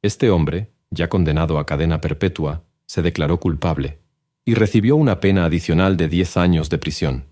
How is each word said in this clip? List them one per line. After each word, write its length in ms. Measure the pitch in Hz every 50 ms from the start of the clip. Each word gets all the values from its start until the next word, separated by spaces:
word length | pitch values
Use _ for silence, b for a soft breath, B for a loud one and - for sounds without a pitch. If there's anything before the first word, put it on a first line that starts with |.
Este 300 | - 101 - - - 120
hombre, 420 | 98 87 80 71 71 87 107 - _ _ _ _
ya 200 | - - 87 82
condenado 480 | - 95 87 78 76 80 82 78 78 76
a 80 | 73
cadena 340 | - 73 71 78 82 82 78
perpetua, 640 | - 78 78 73 - 95 85 - 80 76 76 82 - _ _ _ _
se 160 | _ - - 82
declaró 360 | 85 82 - 80 71 85 82
culpable 600 | - 90 80 71 - 85 80 69 67 69 73 - _ _ _ _ _ _ _ _ _
y 80 | - 113
recibió 420 | 113 110 104 - 120 101 117 143
una 240 | 151 156 131 98 85
pena 240 | - 95 98 95 87
adicional 540 | 82 78 85 80 - 82 82 92 95 95 85
de 100 | 82 78
diez 300 | 78 87 92 85 - 92
años 320 | 87 90 87 82 76 73
de 80 | - 76
prisión. 480 | - 78 73 - - 73 67 64 65 -